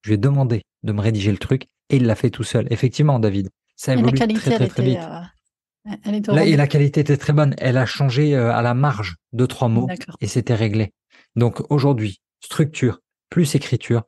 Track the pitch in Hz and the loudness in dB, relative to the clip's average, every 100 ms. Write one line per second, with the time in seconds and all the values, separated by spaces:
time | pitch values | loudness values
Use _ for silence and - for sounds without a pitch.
0 | - 104 123 139 131 113 - _ - 104 | -2 0 2 2 0 -2 -6 _ -6 -2
1 | 104 110 98 98 - 135 - _ _ 139 | 0 0 0 -2 -2 -4 -4 _ _ 2
2 | 120 110 123 - 113 123 110 113 127 - | 2 0 -2 -4 -4 -2 -2 -2 -2 2
3 | 151 131 110 101 95 _ _ _ - 127 | 2 2 2 0 -6 _ _ _ -2 2
4 | 120 131 226 220 139 226 123 - 127 127 | 2 2 0 0 0 0 0 0 -2 -2
5 | 165 160 180 _ _ _ _ _ 208 202 | -6 -12 -16 _ _ _ _ _ -14 -12
6 | - 208 202 143 156 147 143 151 143 147 | -6 -6 0 2 4 4 4 2 2 2
7 | 147 143 - 147 147 135 131 127 117 - | 0 0 2 2 2 0 0 0 0 0
8 | 139 123 151 139 117 113 120 120 143 117 | 0 2 2 2 2 2 0 2 0 -2
9 | 101 85 _ 117 127 - 123 113 - 180 | -8 -12 _ -2 -2 0 0 2 0 -6
10 | - - 104 127 - 117 110 107 104 _ | -12 -10 -4 -4 0 0 0 0 -2 _
11 | _ _ _ - 117 - - 147 139 127 | _ _ _ 0 0 0 -2 2 2 0
12 | 104 90 _ _ - - 151 - 131 - | -2 -8 _ _ -14 -2 -2 0 -2 -2
13 | _ _ _ - 160 147 - 120 - 117 | _ _ _ 0 0 0 -2 -6 -2 -2